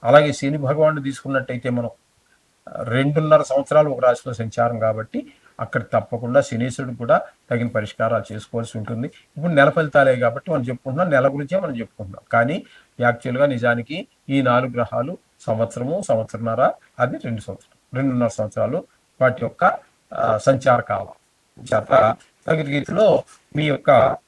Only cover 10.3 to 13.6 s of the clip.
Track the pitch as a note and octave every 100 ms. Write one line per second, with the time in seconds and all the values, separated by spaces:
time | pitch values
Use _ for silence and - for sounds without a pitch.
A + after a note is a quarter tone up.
10.3 | B2 - D#3 B2 B2 - C3 F3+ C#3 C3+
11.3 | C#3 C#3+ F#3 F3+ B2 A2 _ G2 F#2+ _
12.3 | A#2 A#2 F3 - - _ _ A#2+ A#2+ C3+
13.3 | B2 C#3+ B2